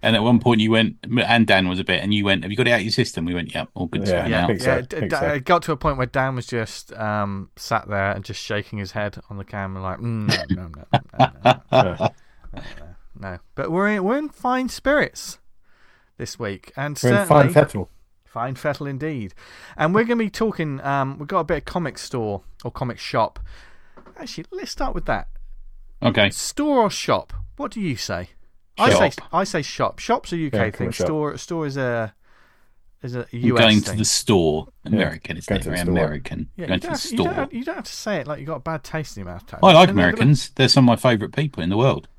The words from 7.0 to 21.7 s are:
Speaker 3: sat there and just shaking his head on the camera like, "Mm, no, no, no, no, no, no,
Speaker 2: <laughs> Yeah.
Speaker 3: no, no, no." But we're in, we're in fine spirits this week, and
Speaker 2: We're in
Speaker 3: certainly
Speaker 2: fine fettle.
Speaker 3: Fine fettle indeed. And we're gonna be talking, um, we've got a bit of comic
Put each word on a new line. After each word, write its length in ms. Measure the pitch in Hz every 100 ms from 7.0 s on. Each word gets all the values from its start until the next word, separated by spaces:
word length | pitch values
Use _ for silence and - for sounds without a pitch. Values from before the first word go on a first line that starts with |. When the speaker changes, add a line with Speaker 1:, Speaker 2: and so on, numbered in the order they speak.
| 107 107 101 98 95 -
Speaker 3:
sat 320 | - 113 -
there 220 | 101 98
and 140 | 98
just 180 | 98 104
shaking 380 | - 104 101 110
his 120 | 95
head 260 | - 104 - -
on 60 | 101
the 80 |
camera 360 | 98 104 95 95
like, 180 | 95 92
"Mm, 280 | 117 113 107
no, 140 | - -
no, 180 | 92 90
no, 160 | - -
no, 80 | - - -
no, 100 | 127 -
no, 180 | 120 127 -
Speaker 2:
<laughs> 20 |
Yeah. 360 | 127 110 85 - - - - -
Speaker 3:
no, 100 | -
no, 0 | - - 85 90 - -
no." 180 | 98 90 -
But 160 | - -
we're 180 | 170 202
in, 120 | 214
we're 160 | 185 269
in 100 | 302
fine 400 | - 254 254 254
spirits 680 | - - 294 147 - - - - - _ _ _ _ _ _
this 200 | 113 -
week, 340 | 110 98 - -
and 220 | 147 147
Speaker 2:
We're 80 | 123
in 60 | 160
Speaker 3:
certainly 120 | 190
Speaker 2:
fine 220 | 151 131
fettle. 380 | 139 143 104 90 - _ _ _
Speaker 3:
Fine 260 | - 123 127
fettle 300 | 156 139 143
indeed. 460 | 135 151 143 101 - - - - -
And 180 | 151
we're 100 | 196
gonna 120 | 233 233
be 140 | 220
talking, 500 | - 226 - 156 135
um, 360 | 139 139 135 139
we've 80 | 143
got 120 | 190
a 40 |
bit 140 | 160 160
of 60 |
comic 320 | -